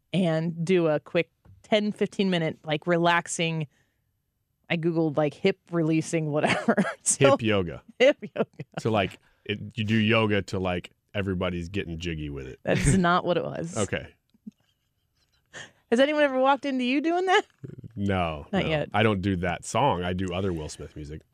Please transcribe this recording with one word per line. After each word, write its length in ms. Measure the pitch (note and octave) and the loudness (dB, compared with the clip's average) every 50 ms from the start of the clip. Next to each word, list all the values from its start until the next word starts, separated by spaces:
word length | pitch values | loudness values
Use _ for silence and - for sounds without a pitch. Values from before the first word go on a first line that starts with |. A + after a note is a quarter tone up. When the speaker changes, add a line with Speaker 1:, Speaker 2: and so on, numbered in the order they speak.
| _ _ | _ _
Speaker 1:
and 520 | - F3+ F#3+ E3 D#3+ D#3+ D#3+ E3+ E3 E3+ E3 | 0 0 2 2 2 0 -2 -4 -4 -4 0
do 240 | D#3 F#3+ F3 E3 D#3+ | 2 2 4 4 2
a 100 | D3+ D3 | 0 0
quick 300 | - - - E3+ E3 - _ _ _ - - _ | -4 -2 -2 -2 -2 -2 _ _ _ -20 -20 _
ten, 300 | - - A3+ G#3+ G#3 G#3 | -4 0 0 0 0 0
fifteen 360 | G3+ - G#3 F#3+ - - G3+ F#3+ | -2 -2 -4 -4 0 0 0 2
minute, 280 | F3+ E3+ E3 D#3 - - _ | 2 2 0 -2 -4 -6 _
like, 220 | D#3+ D3+ D3+ - | -4 -4 -4 0
relaxing." 800 | F3 F3 E3+ E3+ E3+ E3+ E3+ E3+ - - - E3+ E3 D#3+ D#3+ D#3 - _ _ _ _ _ _ _ _ _ _ _ _ _ _ _ _ _ _ _ _ | 0 2 4 4 4 4 4 2 -2 -4 -2 -2 -2 0 -2 -4 -6 _ _ _ _ _ _ _ _ _ _ _ _ _ _ _ _ _ _ _ _
I 60 | D#3+ | -4
Googled, 400 | E3+ D#3 F3 E3 E3 E3 D#3 C#3 | -2 -2 0 2 2 0 2 2
like, 160 | D#3 D#3 D3 | 2 0 0
hip 260 | - - - G3 F#3+ - _ - | -2 0 0 0 0 0 _ -4
releasing, 600 | E3+ E3+ D#3+ D#3 D#3+ D#3+ D#3+ - E3+ E3 D#3+ D3+ | -2 0 2 2 2 0 0 0 -2 -2 -2 0
whatever. 460 | C#3+ D3+ - E3 - - - - - - G3 - | 0 0 2 2 0 0 0 0 2 2 0 -2
<laughs> 120 | - - | -4 -6
So 280 | _ - - - C3+ C#3 | _ -4 2 4 6 4
Speaker 2:
Hip 120 | C#3 C3+ | 6 4
yoga. 400 | A2+ G#2+ G#2 G2+ F#2 E2 C#2 A1+ - - _ _ | 2 0 2 2 0 -2 -6 -12 -16 -20 _ _
Speaker 1:
Hip 200 | A#3+ C#4 D4 - G#3+ - _ | 4 4 4 2 -6 -10 _
yoga. 100 | - A3 - _ - D#3 - _ - | -6 -6 -6 _ -18 -18 -14 _ -4
Speaker 2:
So, 100 | - A#2 | -2 0
like, 280 | A2 G#2 F#2+ F2+ - - _ _ _ _ _ | 2 2 0 0 -4 -12 _ _ _ _ _
it, 120 | - G2+ - G#2+ G2+ - | -8 -8 -8 -8 -10 -6
you 80 | - A2 | -4 -2
do 120 | G#2 A2 | 2 2
yoga 460 | A2+ G#2+ G#2+ A2+ A2+ A2 G#2+ G#2 G2+ | 2 4 4 4 4 4 2 0 0
to, 160 | F#2 - - F#2+ | -2 -4 -6 -4
like, 320 | F#2 F#2 F2+ F2+ - - _ _ _ _ - | -2 -2 -4 -4 -6 -10 _ _ _ _ -6
everybody's 560 | G#2 F#2+ G2 F#2 F2+ F#2 F2+ F2+ F2 E2+ E2+ | -4 -2 -2 -2 -2 -2 -2 -2 -4 -8 -6
getting 280 | G2 G2 - - E2+ E2 | -6 -6 -6 -6 -8 -6
jiggy 300 | F2 F2 E2 D#2 D2+ D2 | -6 -6 -6 -6 -8 -8
with 180 | C#2 C#2 C2 | -8 -10 -12
it. 140 | C2 - - _ | -12 -16 -10 _
Speaker 1:
That's 280 | - F#2 - A#2+ C#3+ | -2 0 2 2 4
not 320 | D#3+ F#3+ F3 F3 F3 F3+ - | 4 4 4 2 2 2 0
what 140 | F3 F3 D#3+ | 0 -2 -2
it 60 | - | -2
was. 300 | C#3+ - - E3 E3 F3+ A2+ | -4 -6 -8 -8 -6 -2 -4
Speaker 2:
<laughs> 0 | |
Okay. 280 | G2+ - - D2+ - - - _ _ _ _ _ _ - _ _ _ _ _ _ _ _ _ _ _ _ _ _ _ _ _ _ _ _ - - - - _ _ _ _ | -2 -2 -2 -8 -8 -10 -18 _ _ _ _ _ _ -20 _ _ _ _ _ _ _ _ _ _ _ _ _ _ _ _ _ _ _ _ -18 -18 -18 -18 _ _ _ _
Speaker 1:
Has 100 | A#3+ A#3 | 2 4
anyone 220 | C4+ D4 D4+ D4+ | 4 2 4 2
ever 160 | D4 C#4 C4 C4 | 2 2 2 2
walked 280 | C4 C4+ C#4+ C4+ - | 4 4 2 2 0
into 180 | C#4+ C4 B3+ B3 | -4 -2 0 0
you 160 | A#3+ C4 D4+ | 0 0 0
doing 240 | C4+ E4 E4+ F4+ F#4 | 0 0 0 0 2
that? 160 | F#4 F4+ G#4 - - _ _ - - - - - - - | 2 2 2 2 -2 _ _ -16 -16 -16 -16 -18 -14 -6
Speaker 2:
No, 500 | G2+ G2+ G2 F#2+ F#2 F2 E2 D#2 C#2+ - - | -4 0 0 2 2 0 -2 -4 -6 -8 -4
Speaker 1:
Not 120 | - F#3+ - | -2 -2 0
Speaker 2:
no. 40 | D#3 | 0
Speaker 1:
yet. 200 | D#3+ D3+ D3+ - | -2 -2 -4 -2
Speaker 2:
I 100 | - G#2 | 0 2
don't 200 | A2 A2 G#2+ F#2+ | 4 4 2 2
do 140 | F2+ G2+ F#2+ | 0 0 0
that 280 | F2 F2 F2+ E2+ - - | 0 -2 -4 -4 -4 -8
song. 400 | - - A2+ - - G2 F2 F2+ | -4 -2 0 2 2 0 0 -2
I 80 | F2+ | -2
do 220 | F#2 F#2 G2 F#2 E2+ | -2 -2 -4 -4 -4
other 180 | F#2 G2 G2 | -2 -2 -2
Will 160 | F2 D#2+ D2+ D2+ | -4 -4 -6 -10
Smith 260 | - - - - - | -12 -14 -16 -16 -14
music. 280 | D#2 D2+ C#2+ D2+ - - _ | -14 -12 -12 -12 -14 -16 _